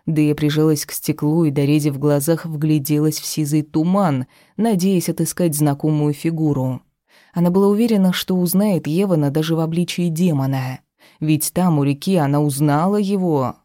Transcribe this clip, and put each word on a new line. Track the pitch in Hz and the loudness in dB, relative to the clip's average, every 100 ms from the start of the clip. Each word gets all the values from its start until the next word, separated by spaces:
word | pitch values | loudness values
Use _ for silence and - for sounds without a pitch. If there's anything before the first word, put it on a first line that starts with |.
| - | -4
Да | 156 | 0
я | 151 | 2
прижалась | 147 151 151 156 151 - | 2 0 2 2 2 -2
к | |
стеклу | - - 151 147 165 160 | -10 -6 -2 0 0 0
и, | |
дорезив | 143 143 151 147 | 0 2 2 0
в | 139 | -2
глазах, | 147 143 143 160 165 | 0 0 2 -2 -2
вгляделась | 151 156 156 143 151 156 156 | -4 0 0 0 0 0 -2
в | - | -6
сизый | - 147 151 | -4 0 0
туман, | 151 156 165 190 185 135 131 _ _ - | 0 -2 0 2 2 0 -4 _ _ -4
надеясь | 226 196 185 185 165 | 0 2 2 0 0
отыскать | 165 160 - 175 147 | -2 -4 -2 -2 0
знакомую | 151 143 151 151 147 147 | 0 0 0 0 0 -2
фигуру. | 160 165 156 143 131 127 _ _ _ _ _ | -4 -2 -2 0 -2 -6 _ _ _ _ _
Она | - 175 | -2 2
была | 185 202 | 4 2
уверена, | 208 233 208 185 | 2 2 2 2
что | 180 - 185 | 0 -2 -2
узнает | 180 185 208 175 147 | 0 0 2 0 0
Евана | 160 202 165 143 | -2 2 2 2
даже | 147 156 165 | 0 -2 -2
в | |
обличии | 165 165 170 - 175 | -2 -2 -4 -2 -2
демона. | 160 180 147 135 135 127 131 _ _ _ - | 0 0 0 0 -2 -4 -10 _ _ _ -8
Ведь | 156 151 - | -2 0 -2
там, | - 185 151 | 0 2 2
у | |
реки, | 139 143 - 190 | 0 -2 0 0
она | 139 147 | 2 2
узнала | 147 135 151 143 180 208 | 0 0 0 2 0 0
его, | 196 202 180 147 123 - | 0 0 0 0 -2 -6